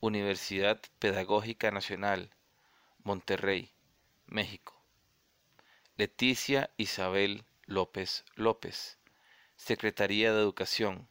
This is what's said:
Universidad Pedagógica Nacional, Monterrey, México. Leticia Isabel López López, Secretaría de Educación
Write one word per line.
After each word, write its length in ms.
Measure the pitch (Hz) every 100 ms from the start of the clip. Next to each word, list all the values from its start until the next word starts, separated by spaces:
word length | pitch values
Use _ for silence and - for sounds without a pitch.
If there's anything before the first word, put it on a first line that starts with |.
Universidad 760 | 110 107 101 95 - 98 101 107 - _
Pedagógica 720 | 104 98 95 104 107 113 110
Nacional, 600 | 101 - 95 101 95 92 _ _ _ _ _ _ _
Monterrey, 680 | 101 98 - 95 98 95 - _ _ _ _ _ _
México. 540 | 107 104 104 - _ _ _ _ _ _ _ _ _ _ _ _ -
Leticia 720 | 104 _ 123 127 - 139 139 _
Isabel 680 | 107 - 92 95 101 101 - _ -
López 580 | 95 92 - 92 - - -
López, 600 | 110 110 - - - - _ _ _ _ _ _
Secretaría 760 | - 113 110 - 101 104 110
de 80 | 110
Educación 680 | 107 - 95 - 107 95 -